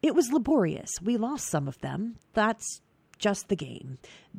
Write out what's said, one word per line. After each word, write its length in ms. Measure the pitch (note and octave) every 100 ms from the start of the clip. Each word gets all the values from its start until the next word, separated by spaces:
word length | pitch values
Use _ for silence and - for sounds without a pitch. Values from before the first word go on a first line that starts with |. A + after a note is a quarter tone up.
"It 120 | D4
was 200 | D4+ A#3+
laborious. 580 | D4 A#3 D4 E3+ - - -
We 140 | F#3 A#3+
lost 320 | A#3 C#4+ -
some 220 | D#3 C#3
of 100 | -
them. 380 | C3+ C#3 A3+ A3+ _
That's 480 | - G#3+ A3 - - _ _ _ -
just 300 | G#3 G3+ -
the 80 | F#3+
game. 420 | C3 - C3 C3 - - _